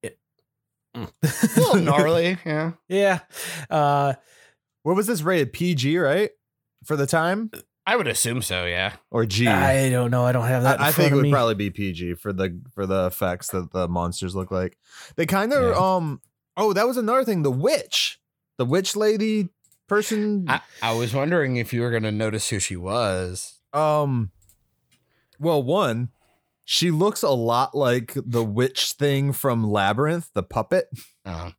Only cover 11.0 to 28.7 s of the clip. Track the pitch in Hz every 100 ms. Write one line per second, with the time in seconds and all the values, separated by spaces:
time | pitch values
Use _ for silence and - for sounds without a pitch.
11 | 147 143 139 143 117 104 101 90 98 82
12 | 87 87 104 95 95 87 127 - 98 95
13 | 92 - 95 90 - 95 87 92 90 87
14 | 87 87 92 95 92 92 92 _ _ -
15 | - - 165 190 214 285 247 202 185 185
16 | 160 131 _ _ _ - 214 190 233 254
17 | 220 254 254 190 143 127 196 311 - -
18 | - - _ _ _ _ 123 165 190 208
19 | 214 214 220 214 180 _ _ _ _ 202
20 | 208 214 208 202 175 139 - - 117 117
21 | 120 135 147 175 139 123 113 120 120 117
22 | 110 107 110 107 - 107 - 90 90 113
23 | 110 92 92 90 - - _ 143 151 151
24 | 143 127 104 _ _ _ _ _ _ _
25 | _ _ _ _ 156 156 127 180 170 113
26 | 123 _ _ _ _ _ - - 175 156
27 | 196 208 160 131 117 120 131 143 135 123
28 | 113 139 127 117 113 104 127